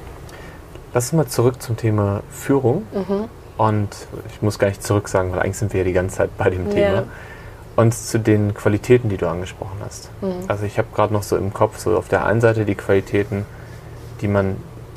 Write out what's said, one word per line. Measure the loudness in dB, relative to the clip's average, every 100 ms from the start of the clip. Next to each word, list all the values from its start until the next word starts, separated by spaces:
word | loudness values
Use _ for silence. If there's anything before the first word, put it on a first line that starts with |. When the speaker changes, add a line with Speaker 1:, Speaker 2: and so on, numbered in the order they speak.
| -16 -16 -16 -16 -16 -16 -18 -18 -4
Speaker 1:
Lass | -2 2
uns |
mal | 0 0
zurück | 2 2 2
zum | -6 -2
Thema | 0 2 2 0 -6
Führung. | -6 2 2 4 0 -2
Speaker 2:
Mhm. | -4 -2 -2 -4 -10 -10 0
Speaker 1:
Und | 2 2 -2 -6 -14 -12 -12
ich | -2
muss | -2 2
gar | 0
nicht | 0
zurück | 2 2 2
sagen, | 0 2
weil | 0
eigentlich | 0 -2
sind | 0
wir | 0
ja |
die | 2
ganze | 2 0 0
Zeit | -2 2
bei | 0
dem | 2 0
Speaker 2:
Ja. |
Speaker 1:
Thema. | 2 4 2 -2 -8 -14 -16 -16 -16 -4 4
Und | 4
zu | 2 -2 0
den | 4 4 4
Qualitäten, | 2 2 2 6 4 4
die | 0
du | 0
angesprochen | -2 -6 -8 -10 -8
hast. | -10 -12 -16 -6
Speaker 2:
Mhm. | -4 -4 -2
Speaker 1:
Also | -2
ich | -2 -2
hab | -2
grad | 2 2
noch | 2
so | 0 0
im | 0
Kopf, | 2 0 2
so | 0 0
auf | 2
der | 2
einen | 4 4
Seite | 4 4
die | 0
Qualitäten, | 0 2 2 2 0 0 -2 -6 -10 -16 -16 -16 -16 -14 -4
die | 2
man | 2 2 -2 -8 -16 0